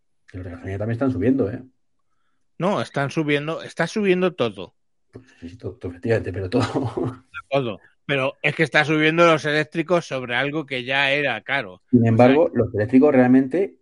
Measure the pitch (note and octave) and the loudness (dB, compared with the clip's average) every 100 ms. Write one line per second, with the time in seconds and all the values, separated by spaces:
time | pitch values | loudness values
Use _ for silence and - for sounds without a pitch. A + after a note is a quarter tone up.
0 | _ _ _ F#2 F#2 F2 F#2+ G2 G#2+ A#2 | _ _ _ -16 -14 -12 -10 -6 -6 -2
1 | C3+ G#2 A2 C3 G2+ - - _ _ _ | -2 0 0 0 -2 -6 -14 _ _ _
2 | _ _ _ _ _ - F3 F3 A2+ - | _ _ _ _ _ -6 -2 -2 -4 -4
3 | C#3 E3 D3 C#3+ D3 D#3+ - - E3 A3+ | -4 -2 0 -2 -2 -8 -8 -4 -4 0
4 | G3+ F3+ F#3 E3+ A#2 G2+ F2 _ _ _ | 0 2 0 0 -4 -4 -14 _ _ _
5 | _ - - _ E2+ - G#2 - F#2 - | _ -20 -20 _ -18 -14 -14 -12 -12 -8
6 | - D3 - F#2 F#2 B2+ - D3+ B2+ - | -2 -2 -2 -6 -2 -2 0 -2 -4 -4
7 | B2+ - _ - - C#3 B2 G2 _ _ | -6 -8 _ -18 -4 -2 -2 -6 _ _
8 | - C#3 C3 - D3+ - D#3+ D#3 D3 D#3 | -4 -2 -2 -4 -4 -2 0 2 2 2
9 | D#3 E3 E3+ D#3 D3+ D3+ D3+ E3+ D#3+ F3 | 2 4 4 4 0 -2 -2 -4 0 -2
10 | - C3+ B2 A#2+ C#3 D3+ C3+ C3 B2 C3+ | -2 -8 -4 -2 -2 -4 -6 -8 -4 -2
11 | C#3 C#3+ C#3+ A2 - C#3 G#2 F2+ _ B2 | 0 0 -2 -4 -4 -6 -6 -12 _ 2
12 | A#2 A2+ B2 C#3 E3+ B2+ G#2 G2 G#2+ C3 | 4 6 6 6 2 0 -2 -2 2 4
13 | D3 C3+ B2 C3 C3+ E3 G3 - | 6 6 6 4 4 0 -2 -6